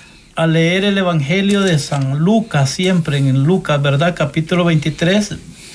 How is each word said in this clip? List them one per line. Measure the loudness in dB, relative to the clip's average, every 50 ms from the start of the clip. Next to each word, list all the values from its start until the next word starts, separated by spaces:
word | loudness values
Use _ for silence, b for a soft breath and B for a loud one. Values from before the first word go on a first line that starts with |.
| B B B B B B B
a | -2 0
leer | 2 2 2 2 2 2 0 0
el | 0 0 0
Evangelio | 0 0 0 0 0 0 0 0 0 2 2 2 2
de | 2 0 0
San | -2 -2 -4 -2 -2 -2 -2 0
Lucas, | 2 2 2 2 0 0 0 0 0 0
siempre | 0 -2 0 0 2 0 0 0 0
en | 0 2 2 2 2 2
Lucas, | 2 2 0 0 0 -2 0
¿verdad? | 0 0 0 2 0 0 0
Capítulo | 0 -4 -2 -2 -4 -2 -2 0 0 2
veintitrés, | 2 2 2 0 -2 -4 -2 0 2 2 2 0 -2 -6 -12 -14 -18 B B B B B